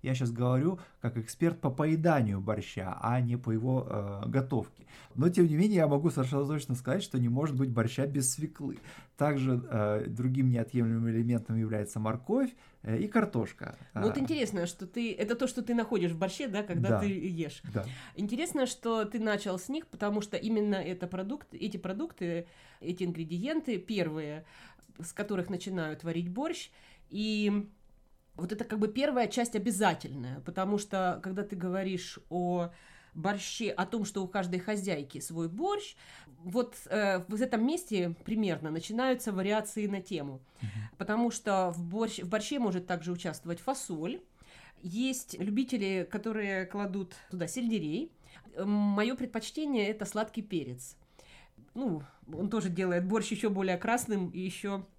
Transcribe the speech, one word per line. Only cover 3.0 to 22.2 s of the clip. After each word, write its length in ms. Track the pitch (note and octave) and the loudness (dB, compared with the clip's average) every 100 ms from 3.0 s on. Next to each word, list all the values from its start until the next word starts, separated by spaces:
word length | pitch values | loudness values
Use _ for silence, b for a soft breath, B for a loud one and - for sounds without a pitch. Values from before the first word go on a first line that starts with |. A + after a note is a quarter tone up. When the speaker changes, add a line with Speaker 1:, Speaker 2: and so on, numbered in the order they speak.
Speaker 1:
а 180 | A2+ B2+ | 0 2
не 160 | A#2+ B2 | 2 0
по 140 | B2 | 2
его, 360 | A2 B2 C3 B2+ | 2 2 2 0
э, 320 | G#2+ G2+ G2+ G#2 | -4 -4 -4 0
готовке. 600 | C3+ C3 B2+ - - - B B - | 2 2 0 -2 -12 -20 B B 4
Но, 120 | D#3+ | 6
тем 180 | F3 E3+ | 8 6
не 80 | D3+ | 8
менее, 200 | G#3 G3 | 6 6
я 100 | D#3 | 6
могу 220 | C#3+ D#3+ | 6 4
совершенно 360 | C#3+ B2+ C#3 C#3+ | 2 2 2 0
точно 300 | D3+ - B2+ | -2 0 -2
сказать, 260 | B2+ D#3+ | 0 0
что 160 | G3 C3 | 0 2
не 100 | A#2+ | 2
может 280 | B2 D#3 C3 | 4 2 2
быть 140 | C3+ | 2
борща 360 | A#2 A2 - C#3 | 2 2 2 0
без 260 | C#3+ C3 | 2 0
свеклы. 460 | - D#3 - D3 - - B B - | 0 -6 -6 -8 -8 -12 B B 0
Также, 420 | C#3+ C#3 C3 B2 B2 | 2 4 4 2 2
э, 360 | A#2 G#2 G#2+ - | 2 2 2 0
другим 400 | A2+ B2+ C3 B2+ | 0 0 4 4
неотъемлемым 600 | A#2+ A2+ B2+ A2+ A2+ A2+ | 4 2 2 2 2 2
элементом 460 | A2+ A#2 A#2+ A2+ A2+ | 2 2 2 0 0
является 440 | A2 G#2+ G#2 A2 | 0 0 -2 -2
морковь, 500 | G#2+ A2+ - A#3 B3+ - b b | -2 -2 0 2 2 -2 b b
э, 120 | - A#2+ | -2 0
и 80 | G#3 | 2
картошка. 680 | A3+ - A#2+ A2 - - - - | 2 2 0 -2 -6 -12 -14 -10
Speaker 2:
Ну, 80 | - | 0
вот 140 | G3+ C#4 | 0 2
Speaker 1:
А. 40 | |
Speaker 2:
интересно, 460 | C4+ D4+ A#3+ G3+ E3+ | 0 0 0 0 -4
что 200 | - F#3+ | -6 -8
ты, 260 | - A#3 | -4 -4
это 200 | - G#3 | -2 -2
то, 120 | A#3 B3+ | 0 0
что 120 | B3+ | -2
ты 120 | A3+ | 0
находишь 380 | A#3 A3+ G#3+ F3 | 0 2 2 2
в 60 | E3 | 0
борще, 280 | F#3+ - C#4 | -2 -2 -4
да, 160 | G3+ | -2
когда 260 | G#3 E3+ A#2 | -2 0 4
Speaker 1:
Да. 120 | G#2+ | 4
Speaker 2:
ты 60 | G3+ | 2
ешь. 540 | F#3+ F#3+ E3+ D#3 - - | 0 -2 -2 -4 -6 -6
Speaker 1:
Да. 100 | A2+ G2+ C3 B | -4 -4 -10 B
Speaker 2:
Интересно, 520 | - G#3 A#3+ E4+ D4+ B3+ | -6 -4 -2 -2 0 0
что 380 | - A#3 A3+ | 0 -2 0
ты 140 | G#3 A#3 | 0 0
начал 400 | A3 G3+ G#3 F3+ | 0 0 -2 -4
с 100 | - | -4
них, 180 | D4 - | -6 -8
потому 320 | - G#3 G#3 | -4 -2 0
что 140 | G#3 F3+ | -2 -4
именно 400 | A3 A3 G#3 G3 | 0 2 2 2
это 320 | F3 F3+ F3+ | 0 -4 -4
продукт, 400 | F#3 G3 C#4+ - | -4 -4 -6 -10
эти 240 | - G#3 F#3 | -6 -6 -4
продукты, 680 | F3+ G3 E4+ - | -6 -4 -6 -4